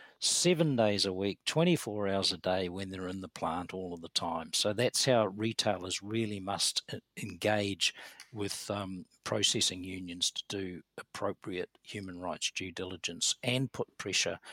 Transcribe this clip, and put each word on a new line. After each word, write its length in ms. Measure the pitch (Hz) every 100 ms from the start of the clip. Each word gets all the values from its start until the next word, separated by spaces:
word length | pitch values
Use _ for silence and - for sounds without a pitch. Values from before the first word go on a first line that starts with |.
| - -
seven 540 | - - 175 170 160
days 300 | 123 107 101
a 80 | 98
week, 260 | 92 98 -
twenty-four 640 | - 156 175 160 117 104 98
hours 240 | 98 92
a 60 | 87
day 320 | 92 92 90
when 200 | 92 95
they're 180 | 95 92
in 120 | 95
the 80 | 92
plant 460 | - 90 87 85
all 180 | 95 90
of 80 | 85
the 80 | 82
time. 420 | - 87 82 80
So 180 | - 104
that's 320 | 104 123 -
how 220 | 139 120 104
retailers 760 | 101 113 - 110 90 92 90
really 380 | 101 113 110 101
must 420 | 95 98 - - -
e-, 60 | 101 - -
engage 720 | 101 87 104 107 101 92 - - - - -
with, 380 | 107 98 - -
um, 340 | 101 95 92 - _
processing 580 | - 107 101 110 - 92
unions 480 | 92 92 90 87 -
to 120 | - -
do 320 | 98 95 85 - -
appropriate 720 | - - 104 - 110 90 87 _
human 360 | - 104 95 87
rights 340 | 87 80 -
due 160 | - 92
diligence 640 | 85 92 92 - 85 - -
and 300 | 120 127 135
put 160 | - - -
pressure 400 | 101 - 87 90 -